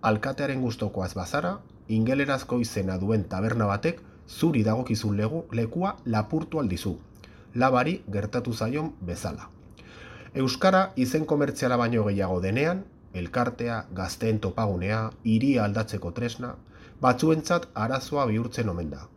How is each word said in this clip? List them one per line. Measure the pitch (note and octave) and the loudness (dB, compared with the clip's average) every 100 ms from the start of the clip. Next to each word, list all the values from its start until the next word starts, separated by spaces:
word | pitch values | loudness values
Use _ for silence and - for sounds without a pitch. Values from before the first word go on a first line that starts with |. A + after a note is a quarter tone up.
Alkatearen | A2+ G#2+ C3+ C3+ C#3 C3 | 2 2 0 -4 -2 -2
gustokoaz | B2+ A2 G#2 G2+ F2+ | -2 -2 -4 -2 -4
bazara, | F#2+ F2 C#3+ F3 G3+ - - - | -4 -4 -2 -2 -6 -12 -20 -2
ingelerazko | A2 A2+ C#3 C#3+ C3+ - B2 | 2 2 2 2 0 0 -2
izena | A#2 - F#2 F#2 | -2 -2 -2 -2
duen | G2 A2 | 2 0
taberna | G2 F#2 A2 A2+ G#2 | 0 -2 0 2 0
batek | G2+ D#3+ F3 - - - | 2 0 -4 -12 -20 -18
zuri | - E3 D3 | 0 2 4
dagokizun | G#2+ A2+ B2+ G#2+ G#2+ G2+ | 4 2 0 0 0 0
legu-, | G#2+ E3 - | 0 -2 -4
lekua | A#2 A2+ E3 F#3+ - | -2 -2 0 -2 -2
lapurtu | B2 A2 G#2+ D#3 D#3+ D#3 | 0 0 2 -2 -2 -2
aldizu. | B2 F2+ G2 D#2+ - - - - - | 0 0 -2 -6 -10 -20 -20 -20 -8
Labari | A#2+ C3 B2+ C3+ F#3 - | 2 4 6 2 -2 -4
gertatu | G2+ G#2 B2 B2 | -4 -2 -4 -2
zaion | A2+ A2 C#3+ D#3+ - | -2 -2 -2 -4 -8
bezala. | F2 F2 - - - - - - - - - - - | -8 -6 -6 -8 -14 -20 -20 -20 -20 -20 -18 -18 -10
Euskara | - C3 - F#3 F#3 F#3+ - | -2 -2 4 4 6 2 0
izen | B2+ D#3 | 0 0
komertziala | D#3 D3 C#3 - C3 B2 | 0 2 0 0 0 2
baino | A#2 A#2+ | 2 2
gehiago | G#2 G2 F#2 F2+ | 2 2 2 0
denean, | F#2+ A2 D#3 F#3 - - - | 0 2 2 0 -6 -18 -12
elkartea, | F2+ F2 B2+ B2 - A#2+ A2+ - | -8 -4 0 -2 -2 -4 -4 -6
gazteen | F#2 F#2 - A2+ A2 | -8 -8 -2 0 0
topagunea, | G2+ G2+ G#2+ F2+ F#2 A2 A2 - | -2 -2 -2 0 0 0 -2 -4
hiria | A#2 A2 C3+ B2+ | 2 4 6 4
aldatzeko | G#2 G2+ A2 G2+ - | 4 0 -2 -4 -6
tresna, | E2+ A#2+ - B2 - - - - - | -4 -4 -4 -10 -12 -18 -20 -20 2
batzuentzat | D3+ D#3 D#3 D#3+ D3+ F3 - | 2 4 4 4 2 0 0
arazoa | - A2 C3 - D3 C3 | -4 -2 -2 -2 0 2
bihurtzen | A2 A#2 - G#2+ | 0 -2 -2 -2
omen | F2 D#2+ | -2 -6
da. | C#2 - | -8 -14